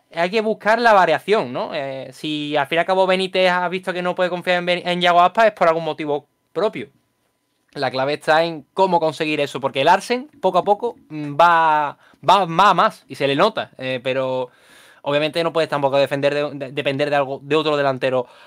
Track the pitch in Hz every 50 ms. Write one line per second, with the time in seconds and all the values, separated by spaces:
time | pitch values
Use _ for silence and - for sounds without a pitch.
0 | _ _ - 165 170 180 202 220 214 220 208 - - 208 226 233 240 233 208 190
1 | 175 165 156 156 - 185 208 220 151 120 127 160 208 - - 151 139 135 135 135
2 | 131 131 131 - - 156 151 147 147 147 151 147 139 - 165 165 170 - 190 190
3 | 190 185 185 185 190 185 185 185 185 180 180 180 180 170 180 185 185 190 175 180
4 | 180 180 180 190 180 175 180 175 - 180 180 180 175 175 175 175 - 180 175 175
5 | 175 175 175 175 175 180 - 226 226 214 214 - 190 165 160 165 165 156 147 -
6 | 156 147 143 147 - _ _ _ _ _ - 160 196 220 - 151 107 - _ _
7 | _ _ _ _ _ _ _ _ _ _ _ _ _ _ - 147 135 127 120 131
8 | 135 143 151 147 - 160 156 160 170 170 165 151 - _ - - 190 185 175 165
9 | 160 156 143 - 160 151 151 143 143 139 - 135 135 135 - 135 135 165 180 202
10 | - - 240 247 277 - _ - - 190 180 175 165 190 208 208 240 233 - _
11 | _ - 156 151 147 147 143 143 170 175 170 165 160 160 151 151 147 139 - _
12 | _ _ _ _ - 139 180 202 190 165 165 170 196 208 185 170 202 - - -
13 | _ - 135 - 143 139 139 143 190 220 214 127 107 - _ - 131 131 131 123
14 | 120 135 127 135 131 127 131 127 127 - _ _ _ _ _ - - - - _
15 | - 143 143 147 156 156 143 170 165 165 147 165 156 147 147 147 143 135 135 139
16 | 139 127 143 139 143 143 147 147 147 147 139 139 139 127 135 147 143 147 139 135
17 | 147 143 143 143 139 131 139 - 139 139 147 156 147 156 147 143 139 139 131 123
18 | - 131 127 127 123 - - - -